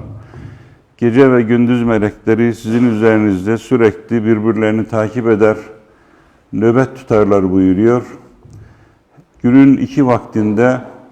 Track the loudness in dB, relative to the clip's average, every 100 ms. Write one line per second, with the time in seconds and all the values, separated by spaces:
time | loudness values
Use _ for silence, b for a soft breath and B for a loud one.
0 | -20 -20 B B B B B B B _
1 | 0 4 4 4 2 0 0 0 0 0
2 | -2 -4 -2 0 0 -4 -4 0 0 2
3 | 2 2 0 -2 -4 -6 -2 0 0 0
4 | -6 -4 0 0 0 -2 -2 -2 -4 -4
5 | -4 -4 -2 2 2 0 -10 -20 b b
6 | b b b b b -2 0 0 -2 -6
7 | -2 0 2 0 0 0 0 2 0 0
8 | -4 -18 -20 _ -20 b b b b b
9 | b b _ _ 2 4 4 4 -2 -2
10 | 0 0 -2 -4 -2 0 0 -2 -8 -20
11 | -20